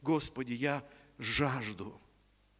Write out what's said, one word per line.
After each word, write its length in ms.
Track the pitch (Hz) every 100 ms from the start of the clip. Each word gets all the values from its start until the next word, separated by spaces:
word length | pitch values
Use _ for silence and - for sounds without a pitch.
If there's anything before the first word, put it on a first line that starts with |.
"Господи, 520 | - 156 - 127 127
я 300 | 120 143 143 - - - -
жажду. 840 | 110 120 143 131 107 95 98 - - _ _ _ _